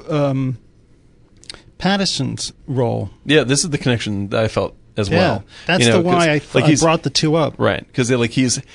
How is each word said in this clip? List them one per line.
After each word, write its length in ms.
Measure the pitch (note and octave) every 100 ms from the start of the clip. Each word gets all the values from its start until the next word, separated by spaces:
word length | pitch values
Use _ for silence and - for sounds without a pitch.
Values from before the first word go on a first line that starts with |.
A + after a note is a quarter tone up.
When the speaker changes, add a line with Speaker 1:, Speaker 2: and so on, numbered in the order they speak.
| A2+
Speaker 1:
um, 500 | D3+ C#3+ C3+ C3 B2 - _ _ - _ _ _ - - - - _
Pattinson's 760 | F3+ G3+ G3 - B2 A2 - - -
role? 440 | B2+ A#2+ A2+ G2+ -
Speaker 2:
Yeah, 200 | - D3+
this 200 | A#2+ C#3
is 60 | F3
the 80 | C#3+
connection 500 | C3+ A#2 - G2+ G2+
that 140 | A2+
I 60 | A2
felt 260 | - F#2+ - - -
as 120 | G2
Speaker 1:
Yeah, 80 | E3+
Speaker 2:
well. 280 | F3+ G#2+ - - -
Speaker 1:
that's 180 | F3+
Speaker 2:
You 60 | A#2+
know, 60 | A2
Speaker 1:
the 40 | E3+
why 40 |
Speaker 2:
'cause, 80 | F3 E3
Speaker 1:
I 100 | D3
th-, 160 | - -
Speaker 2:
like, 80 |
Speaker 1:
I 20 | D3+
Speaker 2:
he's 140 | D3
Speaker 1:
brought 200 | D#3+ E3
the 60 | D3
two 260 | - D#3 D#3+
up. 180 | D3 -
Speaker 2:
Right, 280 | A2+ F2 -
'cause, 180 | - A#2+
like, 220 | B2+ A#2
he's, 280 | C3 B2+ B2 -